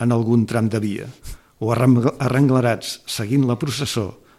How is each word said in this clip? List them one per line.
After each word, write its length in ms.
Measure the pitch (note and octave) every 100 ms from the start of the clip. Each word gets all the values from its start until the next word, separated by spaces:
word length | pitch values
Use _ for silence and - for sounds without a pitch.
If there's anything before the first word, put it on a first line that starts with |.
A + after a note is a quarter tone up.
en 120 | A#2+
algun 320 | A#2 A2+ A#2+
tram 240 | A2 A#2+ A2
de 120 | G#2+
via, 260 | G#2+ G2 B2 - - - _ -
o 120 | A2
arrem-, 300 | A2+ B2+ A#2+ A#2+ -
arrenglerats 800 | B2+ B2+ C#3+ C3 A#2+ G#2 - - -
seguint 400 | - G#2 C#3 C3
la 80 | A#2
processó 520 | D3 A#2 C3 A#2 F#2+ - _